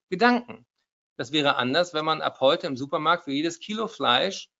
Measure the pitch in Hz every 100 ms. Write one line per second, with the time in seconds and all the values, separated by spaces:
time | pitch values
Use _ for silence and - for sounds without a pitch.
0 | - 180 233 240 - - _ _ _ _
1 | _ - 123 151 143 135 123 156 175 151
2 | 156 156 143 - 135 170 170 127 139 165
3 | 156 175 143 139 165 170 - 220 214 -
4 | 127 123 185 190 - _